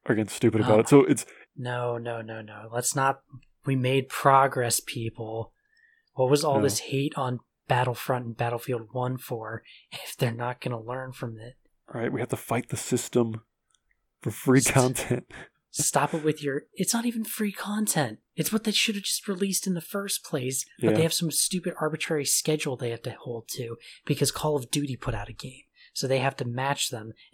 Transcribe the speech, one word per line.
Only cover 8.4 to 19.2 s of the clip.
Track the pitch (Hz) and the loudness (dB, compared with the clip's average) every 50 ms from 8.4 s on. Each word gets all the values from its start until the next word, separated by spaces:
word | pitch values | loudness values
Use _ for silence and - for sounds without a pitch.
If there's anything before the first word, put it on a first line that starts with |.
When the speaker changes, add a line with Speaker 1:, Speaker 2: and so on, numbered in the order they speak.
| 120 117 117 120 - - 127 117 113 110 - | -2 -2 -2 -4 -4 -4 -4 -4 -6 -6 -4
Speaker 2:
One | 127 123 123 127 | -2 -2 -2 -2
for | 127 - - 127 113 110 110 113 113 - - - - | -4 -6 -8 -8 -8 -6 -8 -10 -10 -12 -14 -20 -20
<laughs> | - _ - | -20 _ -16
if | - - - - | -14 -12 -12 -4
they're | - 139 123 113 | -2 -2 -2 -2
not | 117 120 123 123 - | -2 -4 -6 -6 -6
gonna | - - 123 113 | -6 -6 -6 -6
learn | 110 113 123 131 131 131 127 | -6 -8 -8 -8 -8 -10 -10
from | - - 120 113 110 | -8 -8 -10 -8 -10
it? | 110 120 131 _ _ _ _ _ _ - - | -14 -16 -18 _ _ _ _ _ _ -12 -6
Speaker 1:
Right, | - 113 123 - | -4 -2 -2 -2
we | - | -2
have | 127 - | -2 -2
to | - | -4
fight | - - - - 120 120 - | -4 -4 -2 -2 -2 -2 -4
the | - | -6
system | 113 - - 127 120 - - - 135 120 113 110 110 - _ _ _ _ _ _ _ _ _ _ _ _ _ _ _ | -8 -2 0 0 0 0 2 2 2 2 2 0 -6 -10 _ _ _ _ _ _ _ _ _ _ _ _ _ _ _
for | - - 107 | -6 -6 -6
free | - - 139 127 135 | 0 4 6 6 6
Speaker 2:
St- | 131 - - | 6 6 4
Speaker 1:
content. | 135 127 127 135 - - - 123 123 - - | 4 4 4 2 -2 -2 -2 -2 -2 -2 -6
<laughs> | - - - - _ _ _ _ - | -14 -18 -20 -20 _ _ _ _ -6
Speaker 2:
Stop | - - - - 143 139 147 - | -4 -2 0 2 2 0 0 0
it | 165 147 | 0 0
with | 156 147 - | 0 0 0
your, | - 143 135 147 - _ _ | -2 -4 -4 -4 -6 _ _
it's | - 190 - - | -4 -2 0 0
not | 233 226 | 0 0
even | 247 233 233 220 | -2 -2 -4 -6
free | - - - 214 208 | -6 -4 -4 -4 -4
content. | 196 - - 202 208 214 214 202 - 170 147 117 - - _ _ _ | -4 -6 -8 -6 -4 -2 -2 0 0 0 0 0 -2 -8 _ _ _
It's | - 160 - 214 | -4 -2 -2 -2
what | 220 214 | -2 0
they | 226 | 0
should | 202 - - - 214 | 2 2 2 0 0
have | 202 190 | -2 -4
just | - - - | -4 -4 -4